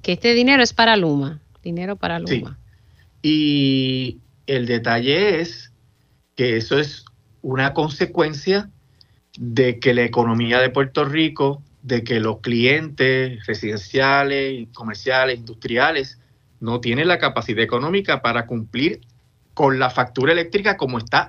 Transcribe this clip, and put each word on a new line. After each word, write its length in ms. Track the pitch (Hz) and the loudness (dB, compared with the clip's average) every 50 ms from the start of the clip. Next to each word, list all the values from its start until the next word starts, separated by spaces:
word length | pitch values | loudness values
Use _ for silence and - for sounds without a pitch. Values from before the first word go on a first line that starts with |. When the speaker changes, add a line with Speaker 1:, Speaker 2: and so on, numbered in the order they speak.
| - | -4
Speaker 1:
que 80 | - | -4
este 240 | 175 175 - 240 240 | -2 0 2 2 4
dinero 260 | 240 247 262 277 262 | 4 4 6 6 4
es 100 | 240 - | 4 2
para 240 | - - 226 226 220 | 2 4 4 6 6
luma, 440 | 202 170 156 143 143 135 143 156 147 - _ _ _ - | 4 4 2 2 0 0 -2 -6 -10 -16 _ _ _ -10
dinero 320 | 180 170 170 180 196 202 | -8 -8 -6 -6 -8 -6
para 240 | 185 - 175 165 170 | -6 -4 -4 -4 -4
Speaker 2:
Sí. 200 | 170 180 135 113 | -4 -2 -2 -2
Speaker 1:
luma. 200 | - - - - - - - _ _ _ _ _ _ _ _ _ - | -2 -6 -12 -16 -20 -20 -20 _ _ _ _ _ _ _ _ _ 0
Speaker 2:
Y 960 | 151 156 156 151 147 147 143 139 135 135 135 131 131 131 131 127 123 - - - _ _ _ _ | 2 2 2 2 2 2 2 2 2 2 2 0 -2 -2 -4 -4 -6 -8 -12 -18 _ _ _ _
el 220 | - 139 127 120 | -4 -2 -2 0
detalle 720 | 117 120 113 113 117 117 120 120 139 147 180 208 208 175 156 | 0 0 0 0 0 0 2 2 2 2 4 4 2 2 2
es 300 | 175 - - - - - _ _ _ _ _ _ _ _ _ _ _ _ _ | -2 -4 -8 -14 -20 -20 _ _ _ _ _ _ _ _ _ _ _ _ _
que 220 | - 123 123 113 | -2 0 0 0
eso 200 | 113 113 - 139 | 0 0 0 0
es 280 | 143 151 143 - - - - - _ _ _ _ _ | 0 0 -2 -6 -14 -20 -20 -20 _ _ _ _ _
una 320 | - 135 131 131 135 135 - | -8 -4 -2 0 0 0 0
consecuencia 960 | 160 151 156 147 - 190 185 - 175 156 156 151 143 - 190 196 202 208 - - _ _ _ _ _ _ _ _ _ _ _ - - | 0 -2 -2 -2 -2 -4 0 0 0 0 0 -2 -2 -2 0 0 0 -2 -6 -12 _ _ _ _ _ _ _ _ _ _ _ -14 -10
de 400 | 120 120 113 123 127 123 117 117 | -8 -2 2 2 2 2 0 2
que 160 | - 131 120 | 2 2 4
la 80 | 120 120 | 4 2
economía 560 | 113 117 120 117 117 113 117 117 117 120 127 | 2 2 2 2 2 2 0 2 2 4 4
de 100 | 127 123 | 2 2
Puerto 360 | - 139 139 135 - 156 147 | 2 0 0 0 0 -2 -2
Rico, 580 | 139 143 160 160 151 151 - 143 139 143 143 - - _ _ | 0 0 0 0 0 0 0 0 0 0 -4 -10 -18 _ _
de 220 | - 127 127 117 110 | -6 -4 -4 -2 -2
que 160 | 123 123 110 | -2 -2 0
los 200 | 107 113 107 - | 0 -2 -4 -4
clientes 1000 | - 127 120 117 120 127 143 156 160 151 143 - 131 131 131 131 131 127 123 110 - | -4 -2 0 2 4 4 2 2 0 -4 -4 0 0 2 2 0 -2 -4 -6 -8 -8
residenciales, 1200 | - 107 110 120 107 110 104 92 - - 131 135 139 139 139 139 139 139 139 135 135 135 123 113 113 120 | -8 -8 -6 -6 -6 -6 -8 -8 -4 -2 0 2 2 2 2 2 0 -2 -2 -4 -4 -6 -8 -12 -14 -16
comerciales, 640 | - 117 110 104 - - 131 131 131 131 131 123 117 | -12 -12 -10 -10 -6 -4 0 0 2 2 0 -2 -4
industriales, 800 | 113 113 113 - - 120 117 120 139 160 160 139 131 - - - _ _ _ _ _ _ _ _ | -10 -14 -14 -12 -8 -4 0 2 2 2 0 -2 -4 -6 -12 -20 _ _ _ _ _ _ _ _
no 200 | 113 113 120 123 | -6 -4 -4 -2
tienen 260 | 123 120 117 139 160 | -2 -2 0 0 2
la 100 | 180 175 | 2 2
capacidad 460 | 165 160 139 123 120 104 - 107 110 113 | 2 0 -2 -2 -4 -4 -4 -2 -2 0
económica 580 | 110 123 120 139 160 190 202 196 - 208 208 | 0 -2 -2 -2 0 -2 0 0 0 -2 0
para 240 | - 117 117 117 117 | 0 -2 -2 -2 -4
cumplir 560 | 120 123 113 110 - - 120 143 175 - - - _ _ _ _ _ _ _ _ _ _ | -4 -6 -8 -8 -6 -4 -2 -2 -2 -2 -6 -10 _ _ _ _ _ _ _ _ _ _
con 240 | - 147 135 131 131 | 2 2 2 4 2
la 100 | 135 127 | 0 0
factura 440 | - 139 123 117 - 131 127 151 170 | 0 -2 -2 -2 -2 0 2 2 2
eléctrica 440 | 170 170 170 - 202 196 214 196 | 2 0 -2 -2 0 0 0 0
como 220 | - 147 127 123 117 | 0 -2 -4 -4 -6
está 220 | 110 - 143 151 175 | -4 0 0 0 0